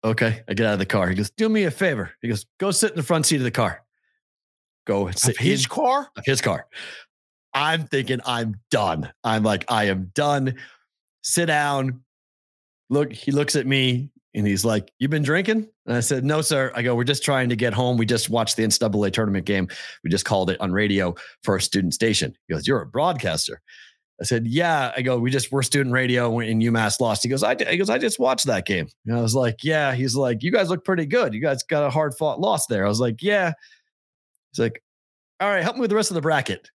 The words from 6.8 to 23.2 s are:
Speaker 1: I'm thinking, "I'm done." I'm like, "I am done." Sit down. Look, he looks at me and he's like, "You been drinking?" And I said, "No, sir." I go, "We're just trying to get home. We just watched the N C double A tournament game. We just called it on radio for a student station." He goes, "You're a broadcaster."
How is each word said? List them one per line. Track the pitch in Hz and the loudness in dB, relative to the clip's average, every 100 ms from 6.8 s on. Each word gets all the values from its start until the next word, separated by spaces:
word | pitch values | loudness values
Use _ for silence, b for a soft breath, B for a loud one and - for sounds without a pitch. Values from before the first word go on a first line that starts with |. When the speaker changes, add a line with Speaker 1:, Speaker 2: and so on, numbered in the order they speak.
| B B B _ _ _ _ | B B B _ _ _ _
Speaker 1:
I'm | 135 147 160 147 | -2 0 -2 -2
thinking, | 139 131 127 127 | -4 -2 -4 -2
"I'm | 120 113 101 _ | -4 -4 -6 _
done." | 123 98 80 73 - | 0 0 -2 -6 -6
I'm | 117 110 | -2 2
like, | 107 98 - | 2 0 0
"I | 117 | 0
am | 104 95 92 | 0 0 -4
done." | 117 147 143 131 123 B B B _ _ _ | -2 0 0 0 -4 B B B _ _ _
Sit | - - 170 | -4 0 2
down. | 147 143 139 131 123 _ _ _ _ _ _ _ _ _ | 2 2 0 -2 -6 _ _ _ _ _ _ _ _ _
Look, | 139 147 | 0 0
he | - - | -4 -2
looks | 139 147 151 | 0 2 0
at | 127 | 2
me | 135 127 123 139 _ _ | 2 2 0 -4 _ _
and | 104 104 | -2 0
he's | 98 | 2
like, | 113 107 95 _ | 2 0 -2 _
"You | 135 | -2
been | 151 | 0
drinking?" | 143 160 196 220 214 _ - | 2 0 2 0 -2 _ -4
And | 120 | -2
I | |
said, | 117 135 | 0 0
"No, | 131 151 | 0 0
sir." | 151 147 131 | 0 0 0
I | - | -2
go, | 120 | 0
"We're | 120 | 0
just | 123 139 | 2 0
trying | - 139 123 | 2 2 2
to | 120 | 2
get | 120 | 0
home. | 110 127 123 | 2 2 2
We | 113 | 2
just | 117 - | 0 2
watched | 113 113 - | 0 0 0
the | |
N | 110 | 2
C | - | 2
double | 113 104 | 2 2
A | 104 | 0
tournament | 98 107 98 | 0 0 0
game. | 87 101 92 B B B | 0 -2 -2 B B B
We | - | -2
just | 92 | -2
called | - 98 92 | 2 0 0
it | 92 | -2
on | 92 | -2
radio | 92 107 98 90 87 B B | 0 2 2 0 -4 B B
for | - 98 | -2 -2
a | |
student | - 101 90 | 0 0 0
station." | - 113 101 71 - _ | 0 0 0 -2 -8 _
He | |
goes, | 80 76 | -6 -2
"You're | 131 | -2
a | 71 | -2
broadcaster." | 123 160 156 | -2 0 0